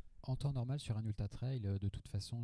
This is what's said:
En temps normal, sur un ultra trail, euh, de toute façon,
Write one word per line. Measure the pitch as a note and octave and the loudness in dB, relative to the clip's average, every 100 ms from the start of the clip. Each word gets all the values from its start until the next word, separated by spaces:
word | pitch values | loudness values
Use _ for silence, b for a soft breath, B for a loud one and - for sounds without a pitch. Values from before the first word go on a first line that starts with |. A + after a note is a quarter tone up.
| b - | b -8
En | - | -2
temps | C3 C#3+ | 0 2
normal, | C3+ A#2+ C#3+ | 2 2 0
sur | - A2 | 0 0
un | |
ultra | A2 G#2+ G2+ | 0 0 -2
trail, | - B2 C3 G2+ | 0 -2 0 2
euh, | G2 | 4
de | G2 | 2
toute | - - | 0 -4
façon, | G2+ - A#2+ | -4 -2 -2